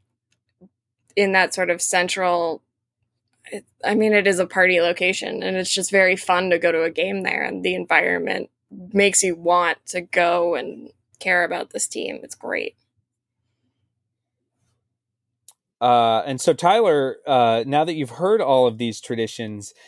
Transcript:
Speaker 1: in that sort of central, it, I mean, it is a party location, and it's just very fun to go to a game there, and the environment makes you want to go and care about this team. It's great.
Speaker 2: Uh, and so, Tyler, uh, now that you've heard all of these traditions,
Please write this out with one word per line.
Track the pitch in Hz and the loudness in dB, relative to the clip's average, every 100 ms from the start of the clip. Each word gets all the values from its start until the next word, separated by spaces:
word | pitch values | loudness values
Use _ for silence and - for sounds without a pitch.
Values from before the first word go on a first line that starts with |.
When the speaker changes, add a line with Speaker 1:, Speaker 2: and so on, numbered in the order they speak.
| _ _ _ _ _ _ 190 _ _ _ _ - | _ _ _ _ _ _ -20 _ _ _ _ 0
Speaker 1:
in | 196 | 2
that | 190 180 | 2 2
sort | - 175 | 0 -2
of | 175 | -2
central, | - 185 180 190 180 175 170 156 _ _ _ _ _ _ _ _ - | 0 0 0 0 0 0 0 -4 _ _ _ _ _ _ _ _ -14
it, | 202 - _ | -14 -14 _
I | - | -2
mean, | 214 214 | 2 4
it | 208 196 | 4 4
is | 180 | 2
a | 180 | 0
party | 190 185 180 | 2 2 4
location, | 170 175 185 190 - - | 2 0 -2 -2 -4 -6
and | 185 185 | -4 -4
it's | 185 | -2
just | - 180 | -4 0
very | 196 185 180 | 2 4 2
fun | - 180 185 | 0 0 2
to | 170 | 2
go | 175 | 2
to | 165 | 0
a | 160 | -2
game | 160 185 196 | -2 -4 -4
there, | 185 - | -2 -2
and | - 196 | -4 -4
the | 180 | -4
environment | 180 175 165 180 180 175 190 - _ _ | -4 0 0 2 -2 -4 -6 -8 _ _
makes | 202 180 196 202 190 | -20 -4 2 2 2
you | 190 | 0
want | 170 170 180 175 - - | -2 2 2 2 -2 -6
to | 180 | -10
go | 175 180 175 175 170 | -4 0 2 2 0
and | 151 - - - _ _ - | -2 -6 -12 -18 _ _ -8
care | 190 180 | -2 0
about | 170 175 - | 0 -4 -8
this | 202 - | -8 -6
team. | - - - | -6 -8 -10
It's | - | -14
great. | - - 95 - - _ _ _ _ _ _ _ _ _ _ _ _ _ _ _ _ _ _ _ _ _ _ _ _ _ _ - _ _ - | -14 -8 -6 -8 -12 _ _ _ _ _ _ _ _ _ _ _ _ _ _ _ _ _ _ _ _ _ _ _ _ _ _ -20 _ _ -2
Speaker 2:
Uh, | 123 120 117 110 139 | 2 4 4 0 -2
and | 131 | -2
so, | - | 0
Tyler, | 143 175 214 208 147 135 - - | 2 4 4 4 2 0 -4 0
uh, | 131 117 113 120 | 4 4 2 0
now | 147 | 0
that | 160 | 0
you've | 156 127 | -2 -6
heard | 113 185 214 | -2 0 2
all | 143 131 123 | 4 4 4
of | 110 | 0
these | 117 110 | -4 -6
traditions, | - 117 113 - 110 107 104 - | -8 -6 -6 -6 -10 -12 -16 -20